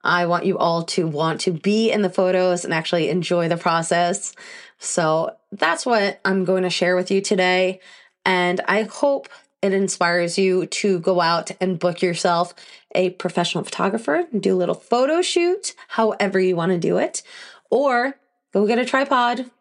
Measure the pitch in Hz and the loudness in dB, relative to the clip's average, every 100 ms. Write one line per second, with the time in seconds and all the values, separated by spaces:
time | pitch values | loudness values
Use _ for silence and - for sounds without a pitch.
0 | - 175 175 175 185 180 170 170 165 - | 0 0 2 0 0 0 0 0 -2 -2
1 | 165 147 160 156 - 165 190 208 220 214 | -2 0 -2 -2 -4 -2 0 2 2 2
2 | 190 175 185 185 185 175 - 160 156 175 | 0 0 0 2 2 0 -2 -4 -2 -2
3 | 156 180 165 175 165 170 175 165 165 175 | 0 -2 0 0 0 0 0 0 0 0
4 | 175 175 - - - - - _ - - | 0 -2 -8 -14 -20 -20 -20 _ -6 -2
5 | 160 160 165 - _ 202 311 330 - 233 | 0 0 -2 -8 _ -4 -2 0 0 0
6 | 202 - 190 190 185 190 180 175 175 180 | 0 -2 -2 0 0 0 0 0 2 0
7 | 185 190 196 196 180 185 185 185 - - | 2 -2 0 2 2 2 0 -2 -14 -20
8 | - _ - 185 180 180 - 202 220 - | -20 _ 0 2 2 0 0 0 -2 -2
9 | 285 277 - - _ _ 196 196 190 - | 0 0 -6 -20 _ _ 0 0 0 0
10 | 175 175 175 170 190 185 165 - 208 180 | 0 2 0 0 2 2 -2 -2 0 0
11 | 170 180 165 170 156 - 185 175 180 170 | 0 2 2 0 -2 -4 -4 0 -2 0
12 | 180 170 185 170 170 - - - _ - | -2 0 0 0 -2 -6 -20 -20 _ 0
13 | 185 180 180 170 175 170 196 - 196 220 | 0 -2 -4 -2 -2 -2 -6 -2 -2 -2
14 | 226 311 339 226 190 190 175 180 - 240 | -2 -2 -2 -2 0 0 0 -4 0 0
15 | 269 330 359 359 349 381 - - - - | 2 2 0 0 0 0 -6 -14 -8 0
16 | 220 - 196 190 185 175 170 180 165 175 | 0 0 0 2 2 2 0 0 2 0
17 | 311 - - - - - _ 233 277 240 | 0 -6 -14 -20 -20 -20 _ 0 2 2
18 | 262 277 _ _ _ 196 208 240 247 269 | -2 -6 _ _ _ 0 2 2 2 0
19 | 277 262 240 240 247 _ | 2 2 2 0 -8 _